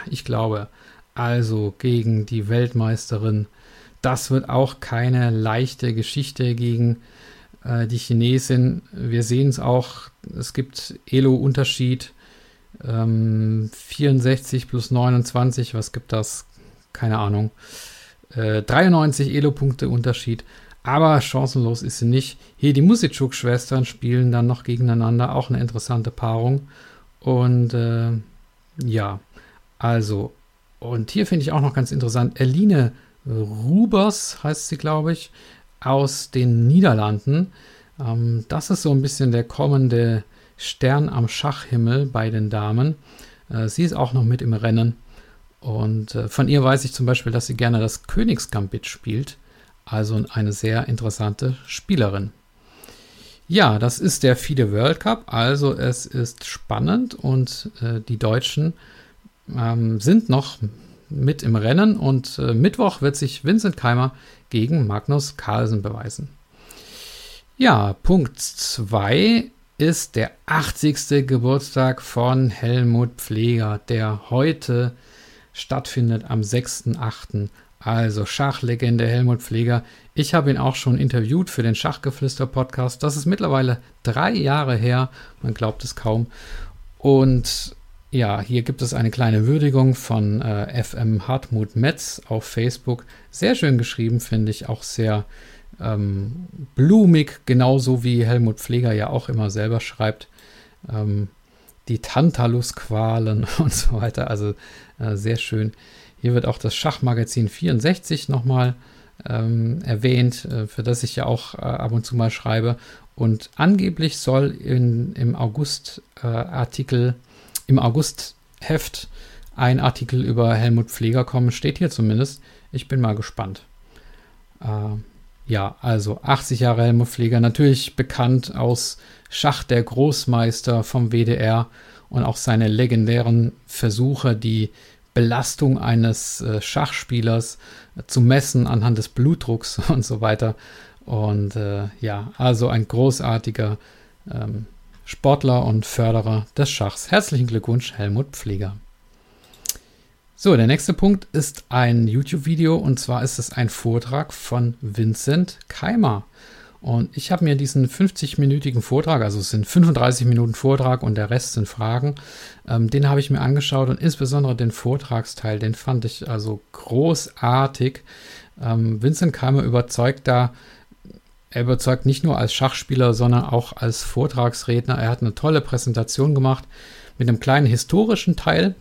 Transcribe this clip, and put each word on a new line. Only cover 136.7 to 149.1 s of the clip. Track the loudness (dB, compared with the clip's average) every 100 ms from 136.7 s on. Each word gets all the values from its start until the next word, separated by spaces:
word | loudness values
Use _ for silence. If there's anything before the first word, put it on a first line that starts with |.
| -4 -4 -6 -4 -2 0 0 -2 -10 -20 -20 -20 -18 -2
zu | 4
messen | 6 6 4 0 2
anhand | 2 2 0
des | -2
Blutdrucks | 0 2 2 -2 -4 -4 -4
<laughs> | 0
und | 0
so | 0 -2
weiter. | 0 0 -2 -4 -12 -20 -20 -18 -6
Und, | -2 0 0 -2 -4
äh, | -4 -4 -6 -8
ja, | -8 -6 -8 -2
also | 0 2 2
ein | 0 0
großartiger, | 2 2 2 -2 -2 -4 -4 -4 -4 -10 -20 _ _ -12
ähm, | -8 -6 -8 -10 -18 -20 -20 -18
Sportler | -2 2 2 2 2 2
und | 0 -2
Förderer | -2 0 2 0 -2 -4 -4
des | -2
Schachs. | -2 -4 -6 -2
Herzlichen | -2 0 -2 0
Glückwunsch, | -2 0 -2 -2
Helmut | -6 -2 -2 -4
Pfleger. | -8 -8 -6 -6 -10 -18 _ _